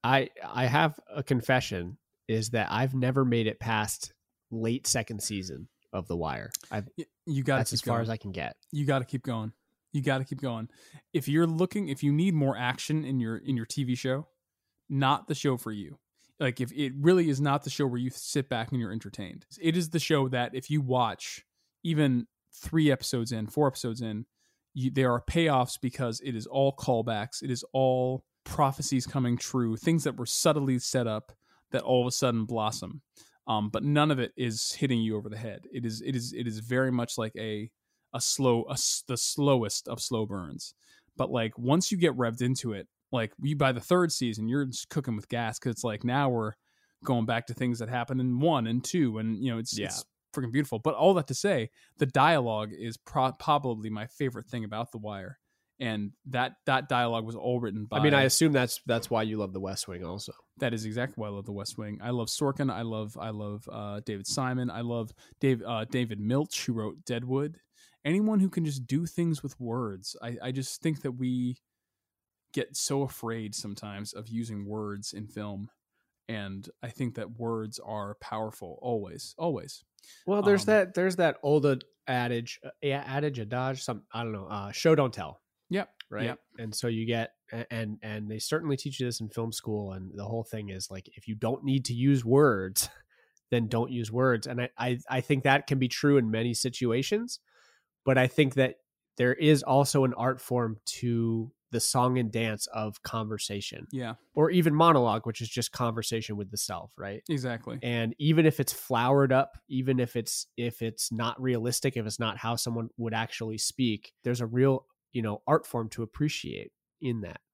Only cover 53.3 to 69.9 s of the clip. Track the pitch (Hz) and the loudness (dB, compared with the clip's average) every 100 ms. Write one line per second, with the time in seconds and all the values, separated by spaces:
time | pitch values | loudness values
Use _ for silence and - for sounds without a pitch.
53.3 | 123 - 147 139 110 110 107 110 - 139 | 0 2 2 2 -4 -6 -6 -8 -4 -4
54.3 | 117 - 123 107 107 117 113 107 98 92 | -4 -8 -8 -6 -6 -6 -8 -10 -10 -12
55.3 | 139 _ _ _ _ 123 110 104 - 135 | -16 _ _ _ _ -4 -2 -4 -8 -6
56.3 | 127 131 - - 131 139 123 120 117 110 | -2 -2 -2 0 0 2 0 2 0 -4
57.3 | 117 123 123 117 107 107 107 151 143 135 | -4 -2 0 0 -4 -2 4 6 6 6
58.3 | - 160 139 120 - - 117 - 117 110 | 6 6 6 2 -2 -2 -2 2 0 0
59.3 | 107 101 95 95 95 - 90 85 98 - | -2 -4 -4 -6 -6 -8 -8 -8 -8 -10
60.3 | - _ - 131 113 110 110 127 - 107 | -16 _ -4 -2 -2 -4 -4 -4 -6 -8
61.3 | 101 98 101 98 - 107 104 113 123 113 | -8 -8 -8 -8 -8 -10 -8 -4 -2 -2
62.3 | - 143 139 135 101 117 107 107 113 110 | -2 -2 0 -2 -2 -4 -4 -6 -8 -8
63.3 | 107 104 104 - 110 104 101 - 101 98 | -6 -8 -10 -10 -10 -8 -8 -6 -8 -4
64.3 | - 127 127 123 98 117 120 113 - - | -2 0 0 -2 -4 -4 -4 -4 -10 -20
65.3 | _ 135 123 110 117 113 127 117 104 104 | _ 2 2 0 -4 -2 -2 -2 -2 0
66.3 | 131 156 - - 113 107 - - 117 123 | 0 0 -4 -2 -2 -2 -6 -6 -6 -2
67.3 | 131 151 160 _ _ _ _ 143 180 214 | -2 -2 -8 _ _ _ _ 0 2 4
68.3 | 214 190 180 156 139 120 139 170 - 170 | 4 4 2 -2 -2 -2 -2 0 0 0
69.3 | 151 139 - 123 120 113 | 0 -4 -8 -4 -2 -4